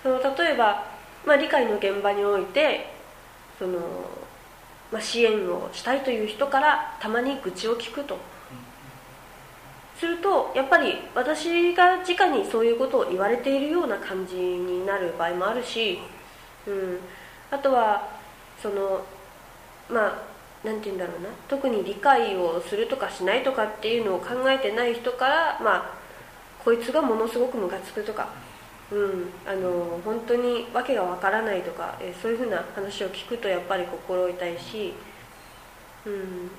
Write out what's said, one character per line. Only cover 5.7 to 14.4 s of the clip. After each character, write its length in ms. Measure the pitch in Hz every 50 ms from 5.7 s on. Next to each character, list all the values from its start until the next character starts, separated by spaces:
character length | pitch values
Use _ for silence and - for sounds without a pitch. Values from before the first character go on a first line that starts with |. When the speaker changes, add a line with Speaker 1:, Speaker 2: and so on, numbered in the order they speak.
| -
Speaker 1:
し 100 | - -
た 100 | 233 254
い 80 | 277
と 80 | 277 269
い 160 | 247 220 214
う 20 | 214
人 200 | - - 277 277
か 120 | 277 269
ら 380 | 285 302 285 285 302 - - -
た 80 | - 220
ま 140 | 220 233
に 160 | 247 269 277 262
愚 100 | - 190
痴 160 | 180 - - 220
を 80 | 233
聞 180 | 226 - - -
く 100 | 294 285
と。 100 | 285 196
Speaker 2:
う 20 | -
ん。 20 | - - - - - - 127 123 123 - - - - - - - - - - - - - - - - - - - - - - - - - - -
Speaker 1:
す 80 | - 339
る 100 | 339 349
と、 340 | - 392 381 294 - - -
や 80 | 247 262
っ 40 | 262
ぱ 120 | 349 339
り 160 | 285 220 - - - - -
私 640 | 233 254 285 311 302 - 339 339 349 349 349 349
が 220 | 370 359 359 370 370
直 300 | 359 370 359 359 403 359
に 180 | 302 233 196 208
そ 120 | - 226
う 40 | 226
い 60 | 233
う 80 | 233 233
こ 80 | 262 262
と 120 | 277 254
を 100 | 196 -
言 100 | 180 185
わ 80 | 196 208
れ 100 | 233 240
て 180 | 240 269 269
い 40 | 277
る 100 | 269 294
よ 120 | 311 349
う 60 | 339 269
な 100 | 208 190
感 280 | - - 196 190 185
じ 100 | 180 180
に 480 | 185